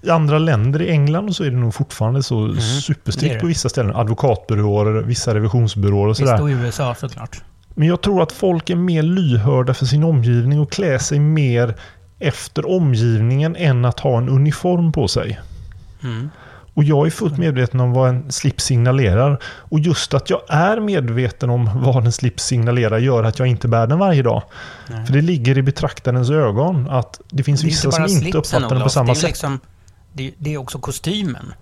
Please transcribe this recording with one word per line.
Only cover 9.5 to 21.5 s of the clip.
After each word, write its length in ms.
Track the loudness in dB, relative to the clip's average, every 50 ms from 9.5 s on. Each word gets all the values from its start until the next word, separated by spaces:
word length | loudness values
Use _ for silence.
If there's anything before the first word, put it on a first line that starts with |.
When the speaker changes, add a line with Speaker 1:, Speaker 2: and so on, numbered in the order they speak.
| 2 2 2 0 0
Speaker 1:
för 120 | -2 0
sin 180 | 0 2 2 2
omgivning 560 | 4 2 2 2 2 2 2 2 2 2 2
och 120 | 0 0 -2
klär 260 | -2 0 0 0 0
sig 200 | -2 -2 0 2
mer 560 | 2 2 2 2 2 2 2 2 0 0 -2 -8 -12 -20 -20 -20 -20 -20 _ _
efter 520 | -4 -4 -4 -4 -10 -8 -8 -6 -4 -2
omgivningen 880 | 0 2 2 2 2 2 2 2 2 2 2 2 2 0 0 -2 -2
än 280 | 0 0 0 2 2 2
att 160 | 0 -2 0
ha 180 | -2 0 0 0
en 100 | 0 2
uniform 640 | 2 2 2 2 0 0 0 0 0 2 2 0 0
på 160 | 0 0 0
sig. 320 | 0 -2 -2 -4 -8 -10 -12 -18 -18 -16 -16 -18 -18 -20 -20 -20 -20 -12 -10
Speaker 2:
Mm. 280 | -8 -8 -6 -8 -10 -10 -14 -20 -20 -20 -20 -20 -8 0
Speaker 1:
Och 100 | 2 2
jag 220 | 4 4 2 2
är 40 | 0
fullt 280 | 0 -2 -4 -4 -2 0
medveten 420 | 0 0 0 0 -2 0 0 0
om 120 | 0 2 2
vad 160 | 2 2 2
en 240 | 2 0 -4 -6 -8
slips 320 | -2 -2 -2 -2 -2 -2
signalerar. 720 | 0 2 2 4 4 2 2 2 2 4 4 2 2 0 -2 -4
Och 340 | -10 -16 -18 -12 -2 0 0
just 340 | 2 2 0 0 -2 -2 -2
att 160 | -2 0 0
jag 100 | -4 -4 -2 0
är 320 | 2 2 4 4 2 0
medveten 680 | 0 -2 -2 -2 -2 -2 -2 -2 -2 -2 -4 -4 -2 -2